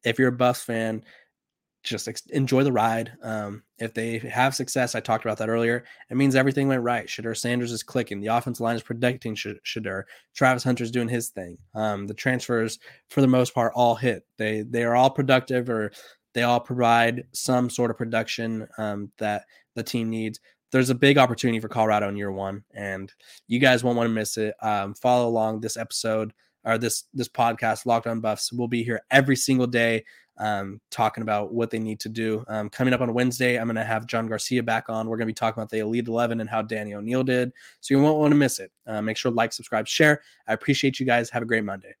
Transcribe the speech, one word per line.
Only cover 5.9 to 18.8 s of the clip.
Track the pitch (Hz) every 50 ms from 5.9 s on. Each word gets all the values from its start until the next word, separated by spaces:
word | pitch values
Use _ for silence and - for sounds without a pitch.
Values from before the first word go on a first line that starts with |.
| - _ - _
it | 120
means | 127 139 139 131
everything | 131 131 139 135 143 135 135
went | 135 127
right. | 117 120 120 113 - -
Shedeur | - - 110 117 110
Sanders | - - 120 120 123 123 117
is | 120 110
clicking. | - - - 127 117 - 104 101
The | 101 110
offensive | 110 120 - 131 120 -
line | 117 113 117
is | 113
protecting | - - 120 117 123 123 127 127 - 117 107
Sh-, | 104 - 104 104 - _
Shedeur. | - - 117 110 101 95 98 95 _ - - _ _ _
Travis | - 139 131 127 120
Hunter's | - 135 123 120 120 113
doing | 120 123 120 113
his | 123 120 113 -
thing. | _ 104 92 87 85 - - _ _
Um, | 107 110 107 104 98 101
the | 101 104
transfers, | - - 135 127 123 - - 123 117 110 113 - - - - - _ _ _
for | - -
the | 139
most | 127 127 127 123 120
part, | - 127 117 117 -
all | 123 123 120 113
hit. | 98 123 123 110 95 _ _ _ _
They, | 113 107 107 107
they | 107 123 120 117 117
are | 117 117
all | 123 127 139
productive, | 135 - 135 131 135 131 127 - 131 123 120 123
or | 117 110 107 104 - - - - - _ _ _
they | _ 117
all | 120 120 120 120
provide | - - 127 123 123 117 117 117 117 117 117 123 120 _
some | _ - - - 131 123 123 123
sort | - - 123 117
of | 110
production, | - 120 113 113 110 110 - - - 117 113 113 110 110 - -
um, | -